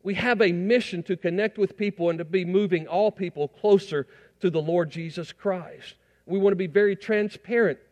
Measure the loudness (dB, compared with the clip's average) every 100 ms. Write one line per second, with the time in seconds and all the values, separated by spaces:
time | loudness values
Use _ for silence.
0 | -6 -4 0 2 2 2 2 0 0 -8
1 | -6 -4 -2 0 -2 0 -4 -2 -4 0
2 | -2 -2 -2 -2 0 0 2 0 -2 0
3 | 0 0 -8 -4 -6 -2 4 4 4 -6
4 | -6 -12 _ _ -2 0 0 0 -2 -6
5 | -10 -10 -14 -6 -4 -4 -8 -18 -20 -20
6 | _ _ -6 2 2 2 0 2 2 0
7 | -2 0 -2 -6 -4 2 2 0 _